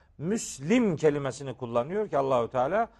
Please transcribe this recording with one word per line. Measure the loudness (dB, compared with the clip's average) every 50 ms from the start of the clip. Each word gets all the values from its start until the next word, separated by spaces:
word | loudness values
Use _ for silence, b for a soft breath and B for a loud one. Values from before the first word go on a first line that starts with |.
| b b b -8
Müslim | -4 -4 -2 -2 -4 -8 -10 -8 0 2 4 4 4 2 2
kelimesini | 2 4 2 2 2 0 -4 -6 -6 -8 -10 -10
kullanıyor | -8 -8 -2 0 0 0 0 -2 -4 -4 -2
ki | 0 0
Allahu | 2 2 2 2 0 0
Teala | 0 0 0 2 0 0 -2 -2 b b